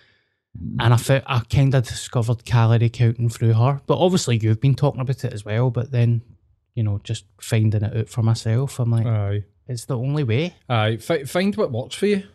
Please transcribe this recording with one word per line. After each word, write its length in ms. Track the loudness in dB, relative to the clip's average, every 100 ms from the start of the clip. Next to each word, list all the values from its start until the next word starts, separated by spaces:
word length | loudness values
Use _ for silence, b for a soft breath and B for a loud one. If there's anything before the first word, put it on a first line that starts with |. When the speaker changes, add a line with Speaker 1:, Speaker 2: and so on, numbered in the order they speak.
| B B B B _ -14 -8 0
Speaker 1:
And 140 | 2
I 60 | 4
felt 260 | 4 0 0
I 140 | -4 0
kinda 320 | 2 4 2
discovered 640 | 0 -6 -6 -2 0 -2
calorie 460 | 0 2 4 4 2
counting 400 | 2 0 2 -2
through 240 | 0 2
her. 260 | 4 2 0 -2
But 100 | 2
obviously 380 | 2 2 0 0
you've 240 | 2 2
been 140 | 2
talking 260 | 2 0 0
about 240 | -4 -4
it 80 | -6
as 100 | -8
well, 280 | -4 -2 0
but 200 | -2 -4
then, 300 | 0 2 0 -4 -16 _ _ _
you 80 | -4
know, 180 | -2 -4
just 220 | -6 -10 -10 _
finding 420 | -2 0 2 2
it 140 | 0 -2
out 120 | -4
for 120 | -2
myself, 560 | 0 0 0 -2 -2 -4
I'm 120 | -2
like, 160 | 0 0
Speaker 2:
Aye. 380 | -2 -2 -4 -6 _ -12
Speaker 1:
"It's 200 | -12 -6
the 120 | -6
only 240 | -4 -2
way." 320 | 0 0 -2 -6 -2
Speaker 2:
Aye, 300 | 0 2 0
fi-, 260 | -2 -4
find 320 | -2 -2 -2 0
what 160 | -2
works 240 | -4 -6 -4
for 100 | 0
you, 160 | 0 -4